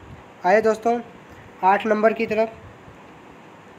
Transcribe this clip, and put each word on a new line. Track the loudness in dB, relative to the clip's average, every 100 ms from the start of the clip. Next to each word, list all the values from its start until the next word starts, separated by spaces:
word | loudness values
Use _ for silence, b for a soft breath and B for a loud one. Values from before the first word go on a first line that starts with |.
| -20 -20 -20 -6 0
आए | 2
दोस्तों | 2 -2 -2 -4 -8 -20 -20 B B -2
आठ | 0 2 0
नंबर | 0 0
की | 0 -4
तरफ। | -2 -4 -6 -20 -20 -20 -20 -20 -20 -20 -20 -20 -20 -20